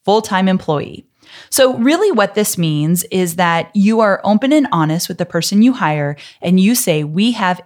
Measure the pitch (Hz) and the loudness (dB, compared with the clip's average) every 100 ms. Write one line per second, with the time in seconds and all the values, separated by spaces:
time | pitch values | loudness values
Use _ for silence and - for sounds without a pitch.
0 | - 214 220 190 190 185 - 147 - - | 0 0 0 0 0 0 -2 -4 -6 -14
1 | - _ - - - - 262 254 240 330 | -20 _ -20 -20 -4 2 2 2 0 2
2 | 415 240 196 208 208 - 165 151 151 175 | 2 2 0 0 -2 -2 -2 0 0 -2
3 | - 190 180 165 175 170 165 202 196 226 | -2 -4 -2 -2 0 -2 -2 0 2 2
4 | 214 190 - 208 269 302 262 170 156 165 | 2 0 0 0 2 0 2 0 0 -2
5 | - 175 175 170 165 202 240 254 165 151 | -4 -6 -4 -4 0 2 2 2 -2 -2
6 | 143 147 - - 175 185 190 240 - 151 | -4 -6 -14 -8 0 2 2 2 0 -2
7 | 151 160 226 226 185 180 | -2 -2 0 0 -2 -2